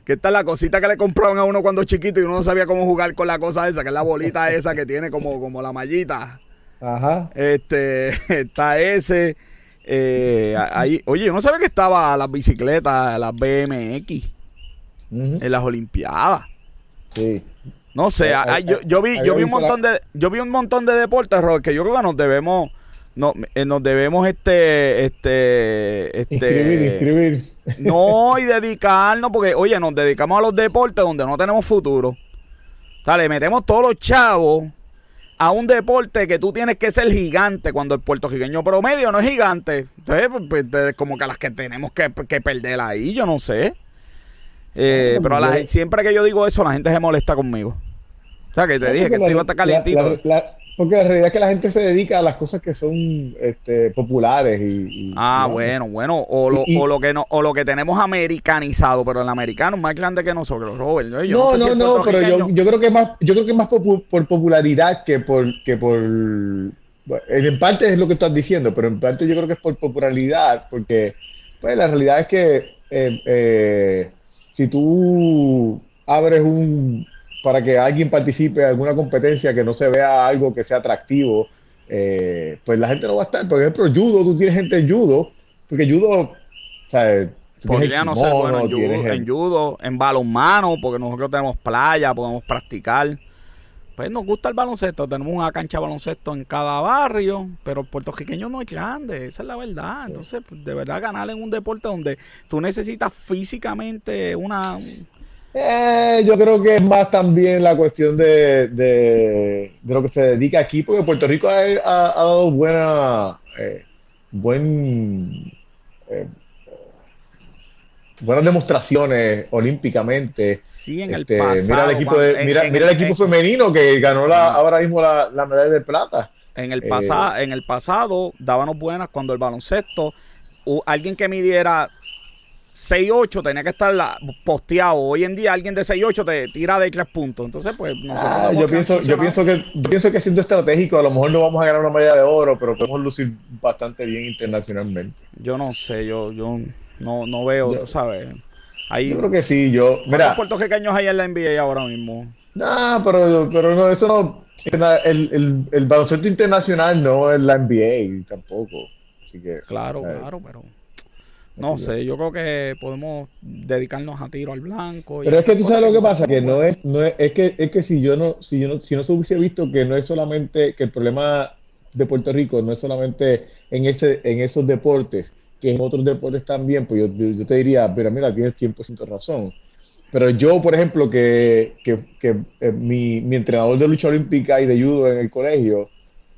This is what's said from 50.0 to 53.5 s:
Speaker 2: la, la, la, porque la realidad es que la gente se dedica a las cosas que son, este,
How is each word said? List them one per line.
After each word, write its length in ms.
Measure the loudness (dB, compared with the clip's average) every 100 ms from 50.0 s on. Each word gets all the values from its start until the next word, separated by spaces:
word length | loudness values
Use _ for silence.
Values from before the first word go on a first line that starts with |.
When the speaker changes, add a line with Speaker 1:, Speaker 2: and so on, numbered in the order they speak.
Speaker 2:
la, 60 | 2
la, 100 | 0 0 0
la, 200 | 0 -14 -20 -4
porque 200 | 2 4
la 60 |
realidad 240 | 4 4 4
es 60 |
que 80 | 4
la 80 | 2
gente 220 | 2 0
se 80 | 0
dedica 380 | 2 2 2 2
a 20 |
las 140 | 0 -2
cosas 260 | -6 -6
que 120 | -8
son, 600 | -6 -4 -2 -4 -4 -8 -6
este, 500 | -6